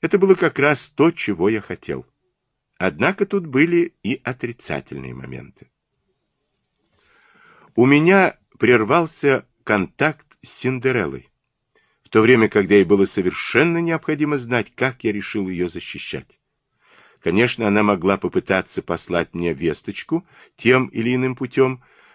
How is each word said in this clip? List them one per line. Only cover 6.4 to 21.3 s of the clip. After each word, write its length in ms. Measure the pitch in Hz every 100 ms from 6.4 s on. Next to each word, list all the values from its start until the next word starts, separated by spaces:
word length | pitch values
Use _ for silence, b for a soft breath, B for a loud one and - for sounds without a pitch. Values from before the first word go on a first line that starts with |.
| _ _ _ _ b b b b b b b b b
У 100 | -
меня 540 | 127 147 165 196 180 - _ _
прервался 880 | 117 123 107 160 160 - 143 131 - _
контакт 640 | - 107 90 - 151 147 _ _
с 80 | -
Синдереллой, 800 | - 127 131 127 127 82 65 _ _ _ _ _ _ _ _
в 60 | _
то 140 | 107
время, 260 | 107 127 107
когда 280 | 107 95 104
ей 80 |
было 200 | 90 101
совершенно 760 | 190 - 92 - - 117 165 170
необходимо 560 | 170 160 - 151 151 147
знать, 340 | 117 120 101
как 300 | - 131 127
я 80 | 113
решил 380 | 101 98 107 92
ее 180 | 90 87
защищать. 720 | 87 - 85 - 71 - _ _ _ _ b b b b b
Конечно, 480 | - 92 123 - 110
она 140 | 101
могла 340 | 104 98 90 98
попытаться 640 | 90 92 - 95 - -
послать 540 | - 85 - 85 82
мне 180 | 85 85
весточку 760 | 73 82 76 - 98 - 160 b b b _
тем 300 | 117 131 127
или 280 | - 113
иным 220 | 127 131